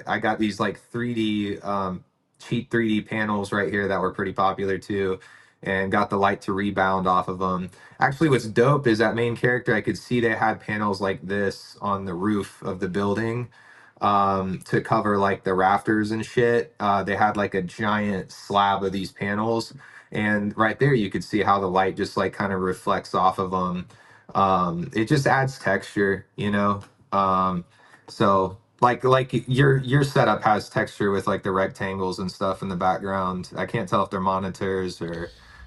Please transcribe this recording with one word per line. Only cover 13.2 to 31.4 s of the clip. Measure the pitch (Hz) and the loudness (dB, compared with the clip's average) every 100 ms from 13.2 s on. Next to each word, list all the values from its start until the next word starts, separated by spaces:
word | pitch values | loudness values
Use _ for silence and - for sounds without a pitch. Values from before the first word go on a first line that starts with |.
| 113 120 123 - - - - - | -2 -4 -6 -12 -20 -20 -20 -2
um, | 101 101 98 95 95 92 - | 2 4 4 2 -2 -6 -2
to | - | -2
cover, | - 113 104 101 | 0 0 2 2
like, | 98 95 95 | 2 0 -2
the | |
rafters | 92 95 101 - 107 104 | 2 4 2 2 0 0
and | 110 107 | -4 -4
shit. | 123 120 120 - - | 0 2 2 0 -2
Uh, | 104 101 | 0 2
they | 95 98 | 0 2
had, | 107 101 | 2 2
like, | 98 | 0
a | 98 | -2
giant | 87 - 107 107 104 95 - | -4 -4 -2 0 0 -4 -6
slab | - - 101 101 98 | -12 -2 2 4 2
of | 98 | -2
these | 98 90 | -4 -8
panels, | - 101 104 113 113 - - - - - | -6 -4 -2 0 -2 -4 -12 -20 -20 -8
and | 107 107 104 101 104 | -2 0 2 0 0
right | 110 107 | 0 2
there | 139 | 2
you | 127 98 | 4 0
could | 98 | -4
see | - 104 | -2 0
how | 98 101 | 4 2
the | 95 | 2
light | 92 95 85 | 2 0 0
just, | 92 104 | -4 -2
like, | 95 - | -2 -2
kinda | 101 95 | -4 -2
reflects | 92 92 - 95 - 95 | -2 -2 -2 -4 -2 0
off | 92 92 | 2 2
of | 92 | -2
'em. | 92 90 90 90 - - - - - | -2 -2 -4 -8 -16 -20 -20 -6 2
Um, | 98 92 90 85 - | 4 4 2 -2 -4
it | 104 113 | -2 2
just | 151 143 | 2 4
adds | 135 135 - | 2 0 -2
texture, | - 98 - 104 98 95 - - | -2 -2 -2 0 0 0 -4 -6
you | 104 | -2
know? | 104 101 101 - _ - | 0 0 -2 -6 _ -2
Um, | 98 95 92 92 90 - _ - - - | 2 2 4 2 -2 -6 _ -20 -20 -10
so, | - 101 98 92 95 _ - | 0 2 4 0 -4 _ 0
like, | 123 120 127 | 2 2 4
like, | 131 131 120 - | 2 2 -2 0
your, | 127 139 135 | 4 6 4
your | 123 143 | 4 2
setup | 135 139 113 104 | 2 2 2 4
has | 110 101 - | 2 2 0
texture | - 104 - 104 | -2 -2 -2 0
with, | 98 104 | 0 0
like, | 95 | -2